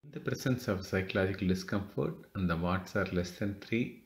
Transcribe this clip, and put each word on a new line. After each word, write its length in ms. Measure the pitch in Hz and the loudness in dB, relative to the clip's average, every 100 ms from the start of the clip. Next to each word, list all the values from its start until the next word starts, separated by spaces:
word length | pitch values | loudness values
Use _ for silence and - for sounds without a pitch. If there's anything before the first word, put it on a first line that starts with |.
In 80 | 147 | -12
the 80 | - | -6
presence 480 | - - 135 123 - | -4 0 2 2 2
of 180 | 95 - | 0 2
psychological 640 | 95 92 104 95 98 92 | 0 2 2 2 2 2
discomfort 640 | 92 - 104 92 - - - - | 2 0 -2 -2 -2 -2 -4 -10
and 140 | 101 90 | -2 0
the 80 | 82 | 2
warts 400 | 87 95 - 104 | 2 0 0 0
are 80 | 90 | 2
less 260 | 92 85 | 0 -2
than 240 | - 104 98 | -4 -4 -4
three 440 | - 117 123 - | -2 -2 -2 -6